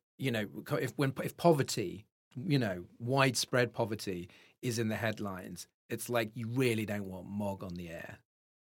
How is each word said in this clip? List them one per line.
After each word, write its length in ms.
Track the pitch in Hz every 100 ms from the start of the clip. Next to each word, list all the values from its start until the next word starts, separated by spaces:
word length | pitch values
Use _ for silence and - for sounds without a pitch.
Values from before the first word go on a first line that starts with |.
| _ -
You 120 | 131
know, 140 | 113 104 - -
co-, 100 | 147
if, 160 | 135 -
when, 160 | 135 -
if 140 | - -
poverty, 680 | 170 151 - - 90 92 - _ _
you 240 | 127 180 143
know, 260 | 110 90 87 -
widespread 760 | 117 135 135 113 - 127 120
poverty 560 | - 110 107 - 90 87 - - _
is 180 | 127 113
in 100 | 110
the 80 | 104
headlines, 720 | 113 104 101 90 98 90 - _ -
it's 220 | 113 -
like 220 | 120 110
you 140 | 123 113
really 360 | 123 127 110
don't 220 | 104 104 95
want 200 | 92 90
Mogg 380 | 101 101 98
on 120 | 98 87
the 120 | 85
air. 300 | 82 - - _ _ _ _